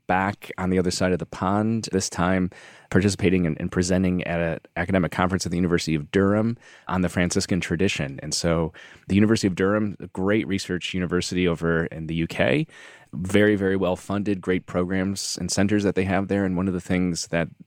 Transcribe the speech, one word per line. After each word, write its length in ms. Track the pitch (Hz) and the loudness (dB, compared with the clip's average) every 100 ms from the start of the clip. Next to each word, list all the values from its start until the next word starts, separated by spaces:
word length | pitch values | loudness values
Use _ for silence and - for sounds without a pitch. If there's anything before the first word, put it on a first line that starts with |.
| - | -2
back 440 | 92 98 - - - | 0 0 -4 -10 -6
on 140 | 92 | 0
the 80 | 92 | 2
other 120 | 90 | 2
side 220 | - 92 | 0 0
of 60 | 87 | 0
the 80 | 85 | -4
pond, 640 | - 92 101 110 113 107 | -4 0 0 0 -2 -2
this 160 | 95 - | -2 -2
time 420 | - 87 92 92 - - - - | 0 0 2 0 -4 -20 -20 0
participating 540 | 98 101 95 95 92 | 2 2 2 2 4
and, 160 | 85 - | 2 -2
and 120 | 90 | -2
presenting 500 | 92 90 92 92 90 | -2 2 2 2 0
at 160 | - 85 | -2 -2
an 200 | 82 - - - | -2 -4 -8 -6
academic 340 | 87 95 80 | 0 0 0
conference 340 | - 92 92 | 0 0 0
at 60 | 85 | -2
the 60 | 87 | 0
University 400 | 90 85 - 78 | 2 2 0 -2
of 140 | 76 | 0
Durham 440 | 98 98 104 113 117 - - - | 2 2 2 0 -4 -10 -18 -4
on 140 | 92 | 0
the 80 | 87 | 0
Franciscan 520 | - 90 101 - 92 | 0 0 0 0 -2
tradition. 600 | - 85 98 - 69 67 | 0 0 0 0 -6 -8
And 100 | 78 | -8
so 400 | - 85 82 80 - - - - | -4 0 0 0 -6 -20 -16 0
the 80 | 95 | 4
University 320 | 107 113 101 | 4 4 0
of 80 | 87 | 0
Durham, 400 | 95 107 107 - | 0 0 -2 -6
a 80 | - | -12
great 380 | - 95 107 73 | -4 0 0 0
research 480 | 98 - 90 - | -4 -4 -6 -4
university 540 | 92 85 90 - 90 90 | -4 -2 -2 -2 0 0
over 380 | 80 82 82 82 | 0 0 0 -2
in 200 | 80 80 | -6 -6
the 80 | |
U 140 | 82 82 | -4 -2
K, 400 | - 104 143 160 - - - - | 0 2 2 -2 -8 -20 -20 -14
very, 440 | 62 92 101 104 101 | -8 0 4 6 4
very 200 | 95 98 | 2 0
well 200 | 90 92 | 0 -2
funded, 440 | - 101 104 98 | -4 -4 -2 -4
great 260 | 90 92 - | -2 -2 -2
programs 720 | 92 90 95 95 95 - - | -2 -2 0 -2 -4 -6 -6
and 120 | 90 | -4
centers 320 | - 98 104 | 0 2 2
that 140 | 98 90 | 2 0
they 80 | |
have 240 | 95 92 98 | 0 0 0
there. 160 | 101 | 0
And 120 | 95 90 | 0 0
one 120 | 95 | 0
of 60 | |
the 60 | 90 | -2
things 460 | - 92 90 82 - | 0 0 0 -2 -2
that, 200 | 85 80 - | -2 -2 -6